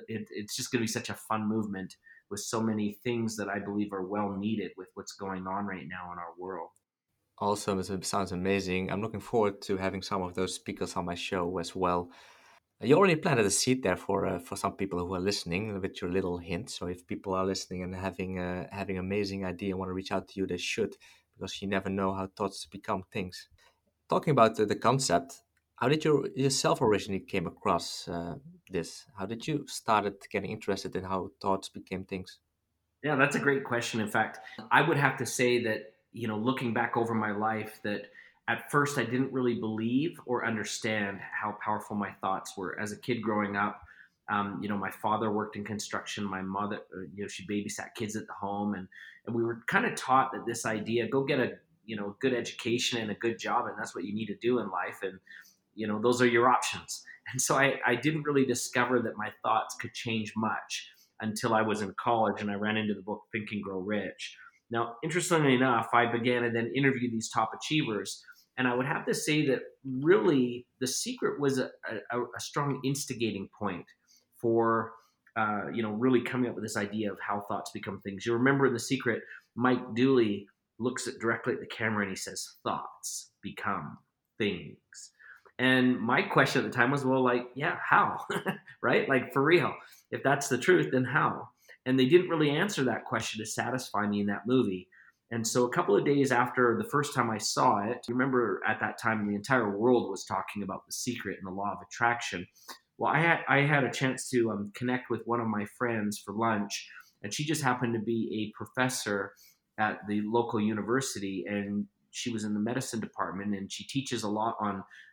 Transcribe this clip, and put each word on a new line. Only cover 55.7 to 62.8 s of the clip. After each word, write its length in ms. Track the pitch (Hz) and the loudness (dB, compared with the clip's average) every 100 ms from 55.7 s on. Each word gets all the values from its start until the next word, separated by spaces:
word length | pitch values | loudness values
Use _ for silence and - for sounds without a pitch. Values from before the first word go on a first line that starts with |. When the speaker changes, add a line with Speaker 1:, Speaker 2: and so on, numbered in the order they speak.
| 104 | -6
Speaker 1:
you 120 | 107 | -2
know, 140 | 104 | 2
those 200 | 120 123 | 4 6
are 60 | 123 | 6
your 220 | 117 123 | 8 6
options. 540 | 123 - - - - - - - | 6 2 -4 -8 -12 -12 -18 -8
And 100 | 127 | -2
so 140 | - 139 | 2 4
I, 240 | 135 - 120 | 4 4 2
I 100 | 117 | 2
didn't 280 | 143 156 | 0 0
really 220 | 147 139 127 | 2 4 4
discover 560 | 120 - 127 120 123 | 2 0 0 2 2
that 160 | 110 107 | 0 -4
my 140 | 107 - | -8 -4
thoughts 320 | 113 110 110 - | 2 2 0 -8
could 180 | 113 | -10
change 400 | - 117 113 104 107 | -8 -4 -2 -2 -2
much 540 | 110 95 - - - - _ - | -2 -2 -6 -10 -10 -20 _ -8
until 320 | 107 104 120 | -6 -2 2
I 80 | 110 | 2
was 200 | 107 104 | 2 0
in 120 | 98 - | -2 -2
college 420 | 120 117 107 101 | 0 4 4 2
and 80 | 104 | -4
I 40 | 101 | -2
ran 220 | 107 | 0
into 160 | 110 | 0